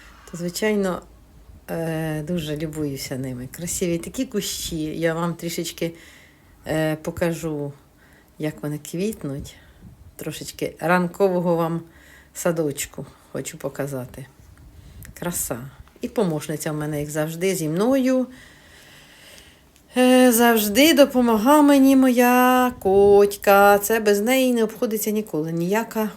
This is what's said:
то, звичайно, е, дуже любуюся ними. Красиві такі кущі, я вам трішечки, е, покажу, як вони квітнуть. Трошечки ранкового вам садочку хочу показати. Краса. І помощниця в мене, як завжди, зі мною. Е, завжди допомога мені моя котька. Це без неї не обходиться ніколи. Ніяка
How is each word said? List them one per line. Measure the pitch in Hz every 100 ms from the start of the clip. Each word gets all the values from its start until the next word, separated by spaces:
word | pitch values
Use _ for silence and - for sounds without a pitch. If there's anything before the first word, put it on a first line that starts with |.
| - - -
то, | 170
звичайно, | 175 175 214 208 190 - - - _ - - - -
е, | 170 165 160 160 156
дуже | 151 175 151 147
любуюся | 160 156 147 139 - 131
ними. | 131 123 131
Красиві | - 175 - 180 170
такі | 175 - 262
кущі, | 208 - - - 165 156 165
я | 165
вам | 165 170
трішечки, | 165 170 170 165 - 170 - - - _ _ _ _ -
е, | 156 156 151
покажу, | - 165 170 160 160 147 143 - _ _ _ _ _ -
як | 151 151
вони | 147 147 -
квітнуть. | 170 208 214 147 139 - - _ _ - - - -
Трошечки | 156 - 143 - 143 -
ранкового | 156 180 175 - 196 180 175 170
вам | 165 165 - - - - _
садочку | - 180 165 151 139 - - 139 - _
хочу | 135 135 160
показати. | 143 - 139 135 123 - 143 _ - - - - - - - -
Краса. | 180 175 - 120 139 - - _
І | 240
помощниця | - 190 151 156 151 165
в | 151
мене, | 151 147
як | 147
завжди, | 151 156 165 190 185
зі | 151
мною. | 165 233 269 254 254 247 - - - _ - - - - - - - - _ _ _ _ 247
Е, | 254 254 254
завжди | 226 240 226 208 208 311
допомога | 285 277 254 240 214 240 302
мені | 285 277 269 269
моя | 262 240 247 247 254 254 247 -
котька. | 190 196 202 202 202 - 214 196 202 202
Це | 202 226
без | 208 202
неї | 220 262 254
не | 240
обходиться | 214 - 247 220 214
ніколи. | 214 214 156 160
Ніяка | 165 170 214 233 226 214